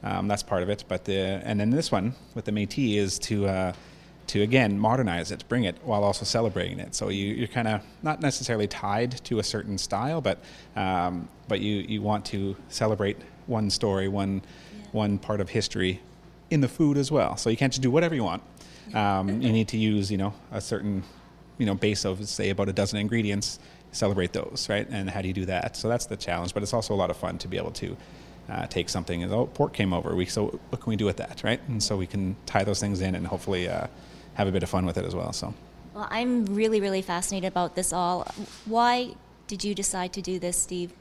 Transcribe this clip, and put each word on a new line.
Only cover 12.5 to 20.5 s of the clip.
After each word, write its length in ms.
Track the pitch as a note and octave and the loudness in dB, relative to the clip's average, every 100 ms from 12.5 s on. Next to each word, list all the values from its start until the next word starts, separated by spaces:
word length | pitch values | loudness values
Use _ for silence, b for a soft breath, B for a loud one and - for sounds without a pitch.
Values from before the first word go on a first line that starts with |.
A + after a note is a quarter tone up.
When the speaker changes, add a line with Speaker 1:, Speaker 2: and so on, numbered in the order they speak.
| G2 - | -4 -8
Speaker 1:
celebrate 480 | - A2+ G#2 G2+ G#2+ - - - | 0 2 2 0 -2 -10 -18 -4
one 220 | A2+ G#2 | 0 0
story, 380 | - A2 F#2+ G2 | 0 2 2 0
one, 340 | G2 G2 G2 - B B | 0 0 -2 -6 B B
Speaker 2:
Yeah. 120 | B B | B B
Speaker 1:
one 260 | A2 G#2 G2 | 0 2 0
part 220 | - G#2+ | 0 -2
of 80 | F#2+ | 2
history 520 | A#2 G2 - F#2 G2 - - - - - | 0 0 0 0 0 -8 -20 -20 -20 0
in 120 | D#3 | 2
the 60 | B2+ | 2
food 300 | - D#3 C#3+ | 4 4 4
as 140 | C3+ | 4
well. 260 | D3 F2+ - | 4 2 2
So 120 | - | 0
you 80 | A2+ | 4
can't 140 | C3+ | 2
just 100 | B2+ | 4
do 100 | B2+ | 4
whatever 220 | C#3 E3+ D#3 | 4 4 2
you 80 | |
want. 200 | G2+ E2+ - - B B B | 0 -2 -8 -20 B B B
Um, 480 | A2 G#2 F#2+ G2 G#2+ | 2 4 4 2 2
you 100 | B2+ | 4
need 160 | A2+ G#2+ | 4 4
to 80 | A2 | 2
use, 340 | A2 G#2+ G2 | 4 4 2
you 60 | G2+ | 2
know, 160 | G2 G2+ - | 0 -2 -8